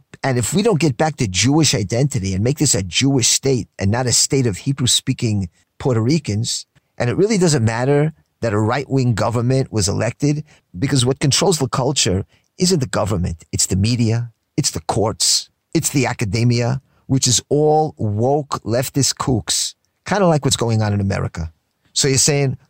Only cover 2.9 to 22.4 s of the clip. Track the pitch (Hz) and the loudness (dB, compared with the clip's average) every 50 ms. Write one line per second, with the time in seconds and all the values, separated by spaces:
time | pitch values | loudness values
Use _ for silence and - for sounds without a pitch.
2.9 | - - 127 139 139 127 113 - - - - 135 135 117 92 - _ - 98 98 | -2 0 2 2 2 2 2 0 0 0 0 0 0 0 -2 -6 _ -2 0 0
3.9 | 110 123 131 120 - - - - 147 135 123 117 90 - - 139 139 - 131 113 | 0 0 0 0 0 0 0 0 2 2 2 0 -2 -2 -4 -4 -2 0 0 0
4.9 | - - - - 127 - 127 110 104 101 95 87 _ _ _ _ _ - - 139 | 0 -2 -2 -2 -4 -2 -2 -2 0 -2 -4 -6 _ _ _ _ _ -4 -2 0
5.9 | 120 113 110 123 160 165 - - 101 107 117 - - - - _ _ _ _ _ | 0 2 2 2 0 0 -2 -2 -4 -4 -4 -4 -6 -8 -10 _ _ _ _ _
6.9 | _ - 120 120 101 - 190 214 233 185 185 165 147 131 110 117 113 117 127 135 | _ -4 -2 0 2 2 2 2 2 4 4 4 4 2 2 0 0 0 0 2
7.9 | 143 143 151 156 - _ _ _ _ - 117 117 104 107 110 107 120 143 - - | 2 2 2 0 -4 _ _ _ _ -6 -4 -2 0 0 0 0 0 -2 -2 -2
8.9 | 127 135 123 123 110 92 107 117 110 120 117 123 131 135 131 - - 110 92 98 | 0 0 2 2 0 0 0 0 0 0 0 2 0 0 0 -2 -2 -2 -2 -2
9.9 | 95 101 107 117 - - 147 147 151 151 - _ - _ _ _ - 90 117 135 | -2 -2 -2 -4 -4 -2 0 0 0 -2 -6 _ -18 _ _ _ -8 -6 -4 0
10.9 | 143 131 117 127 135 - - 139 - - - 139 123 - 135 113 - 139 123 139 | 0 0 2 0 0 0 0 0 0 2 2 0 0 0 -2 -2 -2 -2 -2 0
11.9 | 143 - - 113 90 95 - _ _ _ _ _ _ - 180 180 190 151 123 - | 0 0 0 0 0 -2 -4 _ _ _ _ _ _ -2 0 0 2 0 -2 -2
12.9 | - 104 101 95 107 85 87 90 80 - - _ - - - - 98 95 101 113 | -2 -2 -2 0 0 -2 -2 -4 -6 -8 -12 _ -4 -4 -2 0 0 0 2 2
13.9 | 123 113 120 107 113 117 120 117 - _ _ _ - - 143 - - - - - | 2 2 2 0 0 -2 -4 -6 -12 _ _ _ -4 -4 -4 -4 -4 -8 -6 -4
14.9 | - 117 98 113 95 - - - - - - - _ _ _ _ - 165 - - | -2 0 0 -2 -2 -2 -2 -2 -2 -2 -4 -8 _ _ _ _ -4 -2 -2 -2
15.9 | - 143 120 117 123 - 117 98 87 113 117 123 120 120 120 120 127 135 - _ | 0 0 0 0 -2 -2 -4 -2 0 2 2 2 2 2 0 0 -2 -4 -6 _
16.9 | _ _ _ - 135 131 - 127 113 - - - 135 147 151 151 151 156 156 147 | _ _ _ -2 -2 0 0 0 0 -2 -2 0 0 2 4 4 4 2 0 -2
17.9 | - - 110 104 104 104 117 131 143 156 139 - - - - 101 113 127 135 - | -4 -4 -4 -2 -2 0 0 2 0 0 -2 -4 -8 -8 -4 -2 -2 -2 -2 -2
18.9 | - 143 131 - - - - - 127 101 - - - - - - - _ _ _ | 0 0 0 0 -2 -4 -2 -2 -2 -2 -2 -2 -4 -4 -4 -6 -8 _ _ _
19.9 | _ _ - - 185 208 196 170 160 143 - 135 - - 117 117 113 110 107 104 | _ _ -6 -2 0 2 4 4 2 2 2 0 0 0 0 0 0 0 2 0
20.9 | 101 101 101 98 101 92 92 107 - 82 82 82 - _ _ _ _ _ _ _ | 0 0 0 -2 -2 -2 -4 -6 -6 -8 -10 -10 -10 _ _ _ _ _ _ _
21.9 | - - - 139 135 127 - - 143 143 | -4 -2 0 0 2 2 2 2 2 2